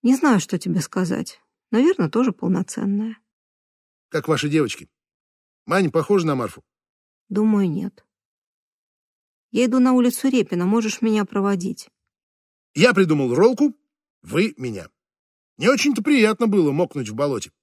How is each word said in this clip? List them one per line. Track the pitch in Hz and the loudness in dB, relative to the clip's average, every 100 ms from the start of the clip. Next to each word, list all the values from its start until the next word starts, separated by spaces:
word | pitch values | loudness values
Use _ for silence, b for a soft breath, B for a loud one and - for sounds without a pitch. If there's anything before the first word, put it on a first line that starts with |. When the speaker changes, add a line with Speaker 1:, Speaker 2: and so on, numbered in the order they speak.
Speaker 1:
Не | 233 262 | 2 2
знаю, | 302 214 | 4 2
что | - 175 | 0 -6
тебе | 180 175 | -4 -4
сказать. | - - 175 - - - _ _ _ | -4 -4 -4 -4 -8 -16 _ _ _
Наверное, | 220 302 370 160 | 2 2 2 0
тоже | 220 254 | 0 -2
полноценная. | - 175 185 185 - 202 202 220 220 _ _ _ _ _ _ _ _ _ | -2 -2 -2 -4 -6 -4 -4 -6 -10 _ _ _ _ _ _ _ _ _
Speaker 2:
Как | 156 147 | -8 -2
ваши | 151 151 | -2 0
девочки? | 156 123 - - _ _ _ _ _ _ _ - | 0 0 -4 -16 _ _ _ _ _ _ _ -4
Маня | 185 175 | 0 0
похожа | 165 151 202 160 | 0 0 0 0
на | 135 | -2
Марфу? | 107 - _ _ _ _ _ _ _ | -6 -10 _ _ _ _ _ _ _
Speaker 1:
Думаю, | 196 220 208 190 | -2 2 2 0
нет. | 147 190 _ _ _ _ _ _ _ _ _ _ _ _ _ _ _ _ | -2 -8 _ _ _ _ _ _ _ _ _ _ _ _ _ _ _ _
Я | 226 247 | 0 2
иду | 254 | 2
на | 254 | 4
улицу | 254 247 247 269 | 4 2 0 0
Репина, | 254 - 175 180 | 0 0 -2 0
можешь | 226 220 - | 0 -2 -4
меня | 226 214 202 | -2 0 -2
проводить. | 202 196 196 185 - - _ _ _ _ _ _ _ _ | -2 -2 -2 -4 -10 -16 _ _ _ _ _ _ _ _
Speaker 2:
Я | - 240 | 2 2
придумал | 196 180 151 131 127 | 4 2 2 0 4
роллку, | 220 254 294 - _ _ _ _ | 4 4 -2 -2 _ _ _ _
вы | 82 156 214 - | -6 -2 -2 -4
меня. | 127 101 82 _ _ _ _ _ _ _ | -10 -10 -14 _ _ _ _ _ _ _
Не | 180 | 0
очень-то | 269 294 233 | 0 0 -2
приятно | 220 277 214 214 233 | 2 2 2 2 0
было | 196 151 | 2 2
мокнуть | 143 175 147 110 | 0 -2 -4 -8
в | 110 | -4
болоте. | 147 120 - _ | -4 -4 -8 _